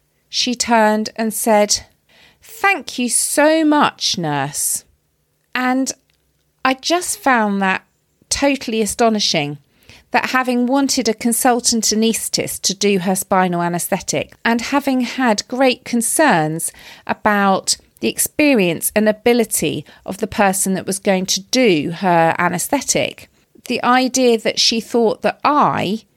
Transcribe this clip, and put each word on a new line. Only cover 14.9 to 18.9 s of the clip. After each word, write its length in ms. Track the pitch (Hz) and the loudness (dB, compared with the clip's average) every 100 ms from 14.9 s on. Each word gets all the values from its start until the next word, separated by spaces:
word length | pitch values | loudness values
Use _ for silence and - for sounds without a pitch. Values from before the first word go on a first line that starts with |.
| 254 | -2
had 440 | 240 - 254 208 - | -2 0 0 0 -2
great 360 | 247 262 - | 0 0 0
concerns 880 | - 240 226 - 302 175 156 160 - - - - - | -2 -2 0 2 4 4 0 -4 -8 -10 -20 -12 -8
about 680 | - 214 208 196 190 - - _ _ | -4 0 2 2 0 -2 -6 _ _
the 80 | 226 | -4
experience 840 | - - - 294 254 175 156 - | -4 -4 2 2 4 2 0 -2